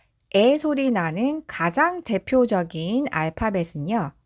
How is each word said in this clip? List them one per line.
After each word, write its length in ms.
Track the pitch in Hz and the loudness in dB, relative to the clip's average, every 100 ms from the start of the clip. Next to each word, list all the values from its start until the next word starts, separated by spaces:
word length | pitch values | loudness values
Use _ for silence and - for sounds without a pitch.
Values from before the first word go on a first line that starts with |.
| _ _ _ | _ _ _
에 240 | 196 240 302 | 4 4 4
소리 340 | 302 277 269 | 0 0 0
나는 520 | 214 160 170 262 311 - | 0 -2 -2 -2 -2 -8
가장 560 | - 170 269 339 359 | -2 0 2 0 0
대표적인 1040 | - 196 - 262 240 190 170 160 170 247 294 | -2 -4 2 2 4 2 -2 -4 -2 -2 -2
알파벳은요 1000 | 160 160 - 220 196 165 151 151 226 139 - | -2 -4 -2 -2 0 -2 -6 -4 -2 -4 -8